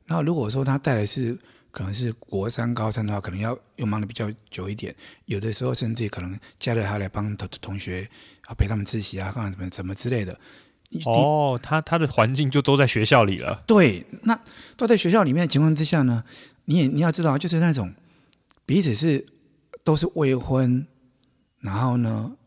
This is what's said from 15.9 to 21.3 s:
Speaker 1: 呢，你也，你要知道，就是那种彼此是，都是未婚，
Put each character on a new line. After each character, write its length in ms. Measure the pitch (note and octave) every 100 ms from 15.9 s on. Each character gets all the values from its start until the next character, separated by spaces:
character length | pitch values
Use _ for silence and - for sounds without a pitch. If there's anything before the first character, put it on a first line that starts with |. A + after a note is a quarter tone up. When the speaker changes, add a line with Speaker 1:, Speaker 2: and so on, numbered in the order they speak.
| D#3+
Speaker 1:
呢， 200 | B2+ A#2 - - - _ -
你 120 | E3+
也， 80 | C3+
你 140 | D3
要 100 | E3+
知 140 | E3+
道， 120 | D#3+ C#3
就 120 | F3
是 100 | E3
那 140 | E3+
种 200 | C3+ F2+ - _ _ _ - _ _
彼 160 | - F3
此 140 | D#3+
是， 320 | G#2 D#3+ C3+ - _ _ _ _ -
都 140 | - D3+
是 120 | F3
未 220 | E3 C#3 B2+
婚， 500 | - C3 B2+ B2+ D3 _ _ _ _